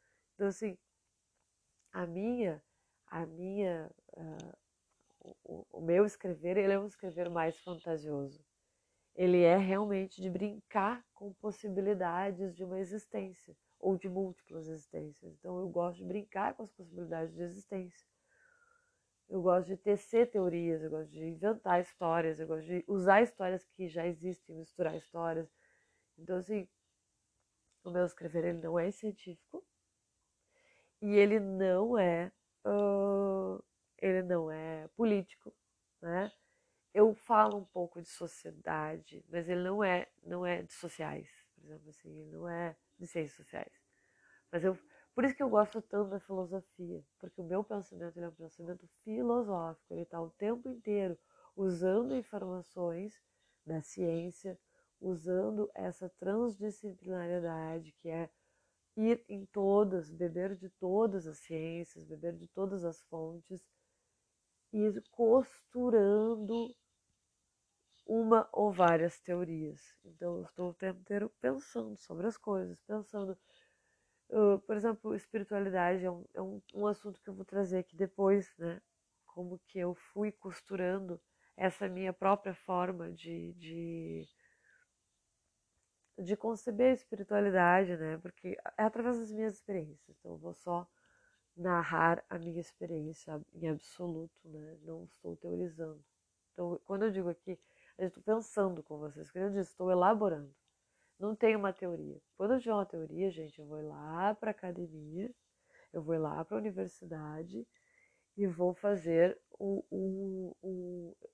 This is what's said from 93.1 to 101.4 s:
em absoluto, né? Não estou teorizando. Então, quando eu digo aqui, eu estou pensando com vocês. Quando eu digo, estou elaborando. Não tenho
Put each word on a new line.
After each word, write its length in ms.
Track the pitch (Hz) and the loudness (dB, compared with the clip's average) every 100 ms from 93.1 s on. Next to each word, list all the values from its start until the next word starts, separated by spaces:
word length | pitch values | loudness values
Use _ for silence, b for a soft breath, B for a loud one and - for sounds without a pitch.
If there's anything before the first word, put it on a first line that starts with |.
| 160 - 151 - | -10 -12 -12 -12
em 140 | 165 165 | -8 -4
absoluto, 800 | 151 - - 175 160 165 _ 165 | -4 -8 -10 -8 -6 -10 _ -20
né? 300 | 151 156 156 | -18 -18 -18
Não 220 | 160 165 | -14 -14
estou 320 | 175 _ 175 165 | -14 _ -12 -10
teorizando. 640 | 175 175 180 160 160 151 _ _ _ _ _ | -6 -4 -4 -6 -10 -12 _ _ _ _ _
Então, 280 | - 175 170 | -8 -6 -6
quando 200 | - 196 | -6 -2
eu 60 | 214 | -2
digo 160 | 190 175 | 0 -2
aqui, 300 | 165 190 175 b b b - | -4 -8 -12 b b b -6
eu 80 | 185 | -6
estou 140 | - | -4
pensando 600 | - 220 220 214 190 165 | 0 0 0 0 0 -2
com 160 | - 151 | -10 -10
vocês. 320 | 151 147 156 | -10 -12 -10
Quando 140 | 180 | -4
eu 60 | 196 | -2
digo, 100 | 196 | 0
estou 300 | 175 - 185 | -4 -2 4
elaborando. 640 | 180 185 220 147 147 139 - _ _ _ _ _ - | 6 6 6 2 0 -6 -18 _ _ _ _ _ -8
Não 180 | 208 | -6
tenho 220 | 214 | 2